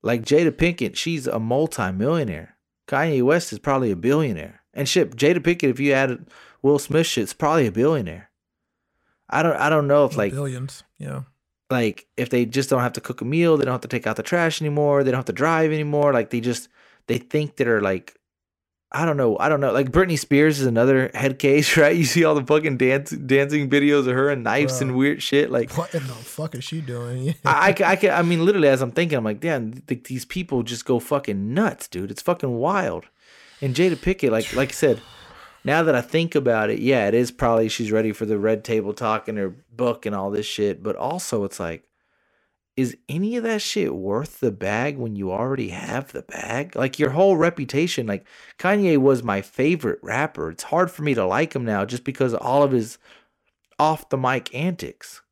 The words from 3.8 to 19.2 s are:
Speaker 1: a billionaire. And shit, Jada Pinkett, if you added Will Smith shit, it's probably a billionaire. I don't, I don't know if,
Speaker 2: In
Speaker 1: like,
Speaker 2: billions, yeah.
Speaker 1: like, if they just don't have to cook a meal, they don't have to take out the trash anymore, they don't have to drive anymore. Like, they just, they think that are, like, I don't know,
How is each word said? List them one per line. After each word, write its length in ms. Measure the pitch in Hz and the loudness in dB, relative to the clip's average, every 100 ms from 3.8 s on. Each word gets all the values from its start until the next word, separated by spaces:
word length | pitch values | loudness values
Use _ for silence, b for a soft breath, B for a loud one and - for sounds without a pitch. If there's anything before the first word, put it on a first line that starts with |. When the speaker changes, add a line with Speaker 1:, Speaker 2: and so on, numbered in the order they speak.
| 123 | 0
Speaker 1:
a 60 | 90 | 0
billionaire. 640 | 117 147 147 87 82 - _ | 0 2 0 -4 -10 -16 _
And 120 | - 139 | -6 0
shit, 300 | 185 160 113 | 2 0 2
Jada 220 | 143 175 | 2 4
Pinkett, 320 | 156 170 139 | 0 2 0
if 100 | 123 | 2
you 140 | 143 | 2
added 320 | 135 135 123 - B B B | 2 2 -2 -10 B B B
Will 180 | 135 143 | 2 2
Smith 280 | - 156 160 | 2 0 0
shit, 160 | - | -2
it's 100 | 98 | -4
probably 340 | - 151 160 120 | -2 2 2 2
a 60 | |
billionaire. 560 | 98 135 156 90 87 - _ _ _ _ _ _ _ _ _ _ | 2 2 2 -4 -12 -18 _ _ _ _ _ _ _ _ _ _
I 120 | 143 | 0
don't, 140 | 165 147 | 2 2
I 140 | 147 | 2
don't 180 | 156 143 | 2 4
know 160 | 147 | 4
if, 80 | 139 | 4
Speaker 2:
In 60 | 143 | 2
Speaker 1:
like, 140 | 101 | -2
Speaker 2:
billions, 500 | 131 143 127 135 - _ _ | -2 -6 -8 -12 -14 _ _
yeah. 240 | 147 135 131 _ _ _ _ | -10 -10 -12 _ _ _ _
Speaker 1:
like, 360 | 127 113 - _ - | 0 0 -2 _ -6
if 100 | 120 | 0
they 160 | 123 | 0
just 240 | 117 131 131 | 0 0 0
don't 140 | 131 | 2
have 100 | 123 | 0
to 80 | - | -4
cook 220 | - 131 | -10 -8
a 20 | |
meal, 320 | 120 160 170 151 | -4 2 4 4
they 80 | |
don't 80 | 135 | 2
have 80 | 127 | -4
to 80 | 120 | -4
take 180 | 123 110 | -4 -4
out 100 | 110 | -4
the 60 | |
trash 380 | 107 175 165 156 | -2 0 0 0
anymore, 420 | 151 147 147 143 | -2 0 2 4
they 60 | 135 | 2
don't 80 | 127 | 0
have 60 | |
to 80 | 127 | -4
drive 400 | 90 151 160 160 | 0 2 2 2
anymore. 400 | 156 147 147 147 | 0 -2 2 2
Like, 160 | 127 110 | 2 0
they 120 | 120 | -2
just, 280 | 120 120 - b b b - | -2 -4 -8 b b b -6
they 100 | 120 | -6
think 400 | - 151 147 - | -2 -4 -4 -2
that 100 | 120 | 0
are, 140 | 113 | 2
like, 340 | 101 95 - _ _ _ _ _ _ _ _ | 0 -2 -8 _ _ _ _ _ _ _ _
I 120 | - | -2
don't 120 | 165 | -2
know, 200 | 143 | 2